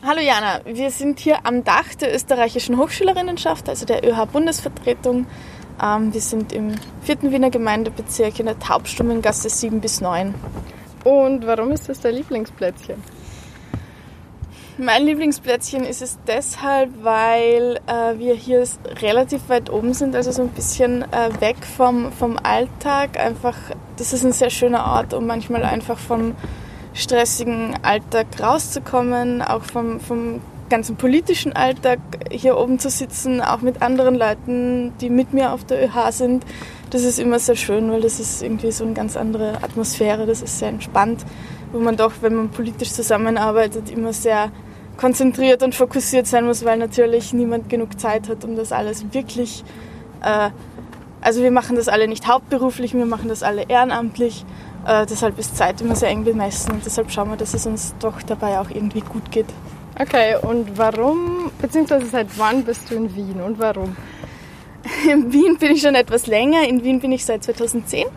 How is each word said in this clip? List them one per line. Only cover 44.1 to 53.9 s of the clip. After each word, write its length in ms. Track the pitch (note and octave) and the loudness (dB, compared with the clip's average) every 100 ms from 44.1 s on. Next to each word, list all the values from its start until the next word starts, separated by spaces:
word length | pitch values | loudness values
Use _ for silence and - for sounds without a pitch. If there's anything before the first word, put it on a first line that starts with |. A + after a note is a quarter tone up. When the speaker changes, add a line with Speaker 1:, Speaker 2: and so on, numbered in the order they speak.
Speaker 1:
sehr 360 | G#3+ A#3 G#3+ G#3+ - - - - - | 0 2 2 0 -4 -18 -18 -18 0
konzentriert 680 | B3+ B3+ C4 B3 C4 B3 | 2 4 2 4 6 6
und 120 | C4 - | 4 4
fokussiert 520 | B3 C#4 B3 C4 A#3+ | 2 2 2 2 4
sein 180 | A#3+ A#3+ | 2 2
muss, 180 | A#3 | 2
weil 140 | A#3 A3+ | 2 2
natürlich 560 | A3+ A#3 A#3 A#3 A#3 | 0 4 4 4 2
niemand 340 | A#3+ A#3+ A#3 A3+ | 0 0 0 -2
genug 300 | A#3+ A3+ G3+ | -2 -2 -4
Zeit 300 | A#3 G#3+ G#3 | -2 -2 -2
hat, 160 | A3 A3 | -8 -6
um 100 | A3+ | -6
das 160 | A3 | -2
alles 320 | A3 G#3 G#3+ G#3+ | -2 -2 -6 -4
wirklich, 520 | C4 - A#3 A#3 - - - - - - - | -6 -4 -4 -4 -6 -14 -16 -16 -16 -18 -6
äh, 260 | - G#3+ G#3 G3+ - - - - - - | 0 2 0 -2 -16 -16 -16 -18 -20 -2
also 220 | - A#3 | 0 4
wir 80 | B3 | 4
machen 240 | B3 A#3 B3 | 4 2 0
das 140 | A3+ | 2
alle 180 | G#3 A3 | 2 2
nicht 180 | A3 - | 0 2
hauptberuflich, 680 | B3+ - C#4 B3+ B3+ B3 | 2 4 0 0 0 -2
wir 120 | B3+ A#3 | 0 0
machen 220 | A3+ A3+ | -2 -4
das 160 | A3 | -2
alle 200 | - G#3 G3 | -2 -2 2
ehrenamtlich, 800 | A#3+ B3+ | 4 4